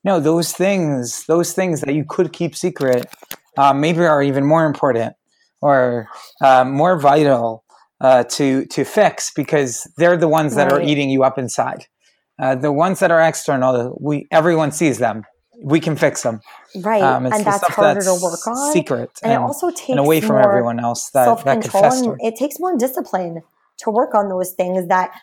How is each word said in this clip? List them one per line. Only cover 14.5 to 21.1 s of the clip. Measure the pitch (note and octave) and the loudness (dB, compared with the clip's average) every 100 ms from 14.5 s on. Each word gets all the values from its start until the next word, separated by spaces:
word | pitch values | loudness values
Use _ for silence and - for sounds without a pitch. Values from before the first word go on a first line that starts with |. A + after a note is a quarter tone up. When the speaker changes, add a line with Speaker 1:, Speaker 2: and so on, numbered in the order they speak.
| E3 D3+ | 2 0
Speaker 1:
sees | D3 D#3+ A2+ | 0 0 0
them. | A#2+ G#2+ - _ _ - | -2 -4 -14 _ _ -14
We | C#3+ D#3+ | -2 0
can | D#3+ | 0
fix | D3 D3+ - | 0 -2 0
them. | B2 A2 _ - _ G3 | -6 -6 _ -20 _ -10
Speaker 2:
Right. | F#3 A3 | -2 2
Speaker 1:
Um, | C3+ B2+ B2+ | 2 0 -2
it's | |
Speaker 2:
And | G#3+ | -2
Speaker 1:
the | G#3 | -2
Speaker 2:
that's | G3+ | 0
Speaker 1:
stuff | F3 | -2
Speaker 2:
harder | - G3+ G3+ | 2 2 2
to | F#3+ | 0
Speaker 1:
that's | F3+ | 0
Speaker 2:
work | F3+ E3 A3+ | -2 -4 -6
on. | B3 C#4+ | -4 0
Speaker 1:
secret | D4+ - A#2+ B2 - | -2 -2 -6 -6 -8
Speaker 2:
And | A3+ | -2
it | |
Speaker 1:
and, | A#3 | 0
Speaker 2:
also | - C#4+ F4 E4+ - | -2 -4 -6 -6 -4
Speaker 1:
and | D#3+ | 0
away | C#3+ | 2
Speaker 2:
takes | D#3+ | 2
Speaker 1:
from | - C3+ | 2 2
Speaker 2:
more | B2 | 4
Speaker 1:
everyone | A#2+ A#2 A#2 | 2 0 -2
else | A#2+ A#2 - | -4 -6 -4